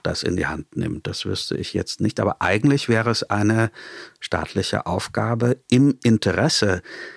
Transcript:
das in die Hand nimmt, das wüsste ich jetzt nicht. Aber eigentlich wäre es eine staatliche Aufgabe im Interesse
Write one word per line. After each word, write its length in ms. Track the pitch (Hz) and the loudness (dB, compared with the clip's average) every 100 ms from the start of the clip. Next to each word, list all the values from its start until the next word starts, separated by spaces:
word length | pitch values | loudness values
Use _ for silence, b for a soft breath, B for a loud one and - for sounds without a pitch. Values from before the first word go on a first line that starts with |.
das 200 | - 87 | -4 -4
in 120 | - 90 | -2 -2
die 100 | 80 | -2
Hand 300 | 78 76 - | -4 -8 -6
nimmt, 320 | 85 80 - | -4 -4 -8
das 180 | - 98 | -8 -6
wüsste 300 | 98 - - | -6 -6 -6
ich 180 | - | -4
jetzt 280 | 98 - - | -6 -6 -2
nicht. 180 | 107 - | -2 0
Aber 220 | 104 - | -2 0
eigentlich 480 | 90 104 143 143 - | 0 2 4 2 2
wäre 200 | 113 113 | 2 2
es 120 | 113 | -2
eine 480 | - 104 104 110 113 B B B B B | -2 0 2 4 2 B B B B B
staatliche 640 | - 85 80 98 95 - - | -6 -4 -2 -4 -2 -4 -2
Aufgabe 680 | 98 - 110 110 117 120 123 - | -4 -2 -2 -2 0 0 0 2
im 280 | 123 143 - | 4 6 4
Interesse 800 | 120 110 101 87 - - 104 90 B B B | 2 4 2 2 2 2 2 0 B B B